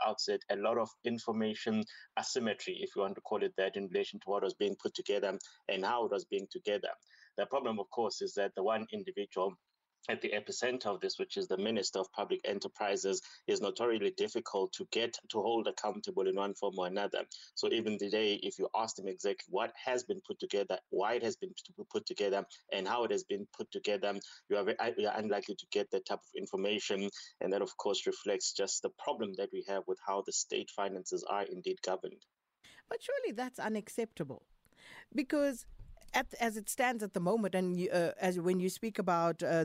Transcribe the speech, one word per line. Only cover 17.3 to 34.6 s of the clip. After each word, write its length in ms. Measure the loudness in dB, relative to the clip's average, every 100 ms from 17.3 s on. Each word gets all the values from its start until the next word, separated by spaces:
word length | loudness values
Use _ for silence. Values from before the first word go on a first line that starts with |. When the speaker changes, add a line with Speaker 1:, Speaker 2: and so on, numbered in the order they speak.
| -10 -12
Speaker 1:
So 180 | -2 0
even 280 | 2 0 0
today, 400 | 0 2 2 2
if 160 | -2 -2
you 100 | 0 0
ask 200 | 0 -2
them 120 | -6
exactly 380 | -2 -2 -2 -2
what 220 | 0 0 -2
has 200 | -2 0
been 160 | 0 -4 -6
put 120 | -8
together, 400 | -2 0 2 -2 -2
why 240 | 0 2
it 100 | 2
has 120 | 0 -2
been 140 | -6
p-, 340 | -10 -16 -14 -6
put 160 | -4 -2
together, 380 | 0 2 2 0 -8 -4
and 140 | -2 2
how 160 | 2
it 80 | 2
has 120 | 2
been 240 | 0 -4 -4 -8
put 160 | -8
together, 420 | -4 0 0 0 -2 -6 -12 -2
you 80 | 0
are 60 |
ve-, 120 | 2 0 0 0
you 100 | 0
are 100 | 0
unlikely 380 | 0 0 -2 -8
to 100 | -4
get 180 | -2 0
that 140 | -2 -2
type 120 | -6
of 160 | -6 -10
information. 720 | -4 -2 0 0 0 0 -2 -4 -12 -4
And 140 | 0
that, 80 | 0
of 160 | 0 -2
course, 300 | 0 0 0
reflects 460 | 0 0 0 0
just 280 | 0 0 0
the 100 | -2 -4
problem 360 | -4 -2 -2 -2
that 120 | -4
we 100 | -4 -2
have 160 | -2 -2
with 120 | -4 0
how 180 | 0 0
the 80 |
state 380 | -2 -2 -4 -4 -2
finances 480 | -2 -4 -4 -4 -2
are 140 | -2
indeed 340 | -2 -4 -4 -4
governed. 380 | -2 -2 -4 -12 _ _ _ _ -20 -18 -10
Speaker 2:
But 140 | -8
surely 300 | -4 -2 -2
that's 260 | -2 -6 -4
unacceptable, 800 | -2 -2 -4 -4 -4 -4 -8 -8 -16 _